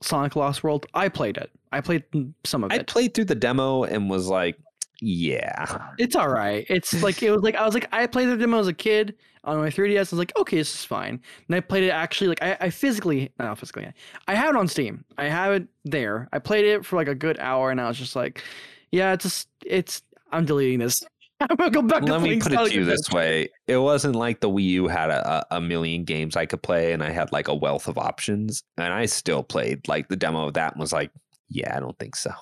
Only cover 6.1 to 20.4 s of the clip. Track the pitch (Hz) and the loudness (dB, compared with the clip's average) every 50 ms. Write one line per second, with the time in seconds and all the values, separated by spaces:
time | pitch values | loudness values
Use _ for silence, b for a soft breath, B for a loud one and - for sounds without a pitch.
6.1 | 247 320 185 143 127 113 104 101 104 104 117 - 190 180 - - - 170 170 196 | 2 2 2 2 2 2 0 0 0 -2 -2 0 0 0 0 -2 0 0 2 0
7.1 | 185 - 233 214 208 208 196 220 220 - 220 220 208 240 226 - - 226 240 240 | 2 2 2 2 4 4 4 2 2 2 2 2 2 0 -2 -2 0 0 0 2
8.1 | 240 254 254 247 247 220 240 233 233 226 208 185 160 - - 220 214 214 214 208 | 2 2 2 2 2 2 2 2 2 2 2 0 -2 0 0 2 4 4 2 0
9.1 | 214 b b b b b - - 156 151 151 156 143 - 196 208 202 202 196 - | -4 b b b b b -6 -2 0 0 0 0 2 2 2 4 4 2 2 2
10.1 | 175 170 175 175 - 427 392 - 208 160 156 - - - - - 117 98 95 104 | 0 -2 -2 0 0 0 0 2 2 0 0 0 -4 -8 -8 -6 -6 -4 -4 -6
11.1 | 117 123 B B B B B - 170 180 175 - 185 196 190 185 160 160 165 165 | -8 -10 B B B B B -2 -2 -2 0 0 0 2 2 2 2 0 -2 -2
12.1 | - - 196 180 165 - 156 180 190 - 185 180 - - - 277 233 208 208 180 | -2 0 2 2 2 2 0 -2 0 0 -2 -2 -2 0 0 0 0 0 0 0
13.1 | 147 135 135 135 - - 123 110 107 - - - - 110 104 - B B B B | 0 0 0 -4 -6 -6 -6 -6 -6 -8 -12 -14 -12 -12 -12 -12 B B B B
14.1 | B B B - 196 214 269 311 294 240 190 165 - 170 135 104 87 - - _ | B B B -2 0 2 2 2 2 2 2 2 0 -2 -2 -2 -4 -8 -14 _
15.1 | _ - 143 147 156 170 185 196 202 196 180 - _ _ - 151 147 147 120 104 | _ -6 -4 -2 -2 0 0 2 2 0 -2 -4 _ _ -8 -4 -2 -2 -2 -2
16.1 | 104 110 123 - - 143 - - 208 214 208 208 208 202 185 - 185 175 160 143 | -2 -4 -6 -6 -6 -6 -2 0 2 4 4 4 4 2 0 -2 -2 0 0 0
17.1 | 139 131 147 165 156 - - 127 131 131 131 131 131 127 123 113 117 139 127 123 | -2 -2 -2 -2 -2 -2 -2 0 0 2 2 2 0 0 -2 -2 -4 -4 -8 -6
18.1 | - 131 131 139 - B B B B B B B B B B B - 180 190 190 | -4 -4 -4 -4 -6 B B B B B B B B B B B 0 2 2 2
19.1 | 190 185 - 185 - - - - _ _ - - - 185 175 - - - - _ | 2 0 0 -4 -4 -6 -8 -10 _ _ -6 -2 -2 -2 -2 -2 -6 -12 -12 _
20.1 | _ _ _ _ - 165 | _ _ _ _ -2 0